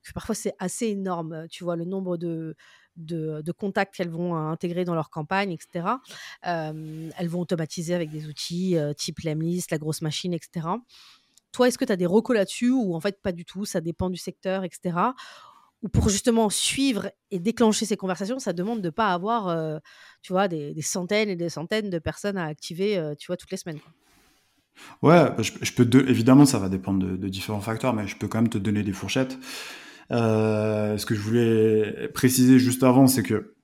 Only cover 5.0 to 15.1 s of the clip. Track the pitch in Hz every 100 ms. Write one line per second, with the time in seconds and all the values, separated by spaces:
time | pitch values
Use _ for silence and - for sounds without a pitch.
5 | 151 - 151 190 202 165 - 175 175 254
6 | - - - - - 170 156 156 156 156
7 | 160 - 175 170 175 175 156 - 165 175
8 | 160 156 151 147 - 175 185 170 147 147
9 | - 156 160 151 165 175 - 160 151 151
10 | 160 147 185 170 - 180 160 214 _ -
11 | - - _ _ _ - 247 240 262 190
12 | 175 202 226 233 190 - 240 262 208 165
13 | 202 196 202 175 175 180 208 185 160 165
14 | 185 180 - - 190 190 185 - 180 170
15 | 220